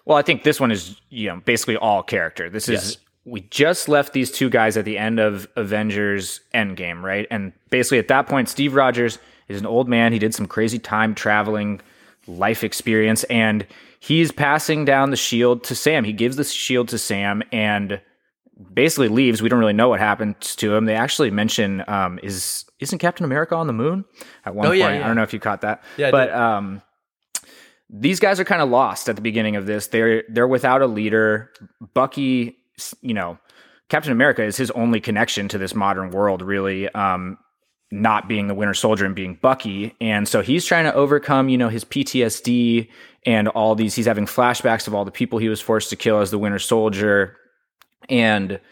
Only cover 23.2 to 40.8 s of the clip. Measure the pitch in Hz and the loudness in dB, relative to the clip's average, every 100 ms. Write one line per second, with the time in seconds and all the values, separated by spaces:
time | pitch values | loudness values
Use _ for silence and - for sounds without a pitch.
23.2 | 160 139 165 165 160 113 139 190 - - | -2 -2 -2 -2 -2 -2 -2 -2 -8 -18
24.2 | - - 101 98 147 190 170 147 110 117 | -20 -16 -10 -2 2 2 2 0 -2 0
25.2 | 110 107 110 98 107 - - - 143 135 | -2 -4 -4 -4 -4 -6 -8 -2 2 2
26.2 | 127 120 117 104 98 101 _ _ _ _ | 2 2 0 0 -4 -12 _ _ _ _
27.2 | _ - _ - - _ _ 104 135 185 | _ -16 _ -20 -20 _ _ -10 -6 0
28.2 | 202 190 190 180 139 120 120 92 - 107 | 0 0 -2 0 2 2 0 -2 -6 -6
29.2 | 113 110 107 104 98 107 - 113 113 113 | -4 -2 -2 -4 -4 -6 -2 0 2 0
30.2 | - 117 127 127 131 135 131 107 107 110 | -2 0 2 2 2 2 2 0 0 2
31.2 | 110 107 113 - - - 107 131 131 143 | 2 0 -6 -20 -20 -20 -4 -2 -2 -2
32.2 | 131 127 117 - _ - - - 127 107 | -2 -2 -2 -10 _ -16 -16 -12 -6 -6
33.2 | 87 85 _ _ _ _ - 151 156 117 | -6 -10 _ _ _ _ -4 -4 0 2
34.2 | 143 123 107 101 123 120 117 110 - 104 | 2 2 -2 -2 -4 0 0 0 0 0
35.2 | - - 98 104 95 107 98 95 95 92 | 0 -2 -4 -4 -4 -2 -2 -2 -4 0
36.2 | 101 92 92 98 98 95 98 104 98 90 | 0 0 -2 -2 -2 -2 -6 -2 -2 -2
37.2 | 92 95 _ _ _ _ - 101 110 104 | -6 -12 _ _ _ _ -12 0 2 2
38.2 | 98 107 101 98 104 95 113 104 98 95 | -2 -4 -2 -2 -2 0 0 2 0 -4
39.2 | 92 87 131 131 110 98 110 - 113 104 | -8 0 2 2 -4 -6 -8 -6 -2 0
40.2 | 104 113 92 165 - 170 | 2 0 2 0 2 2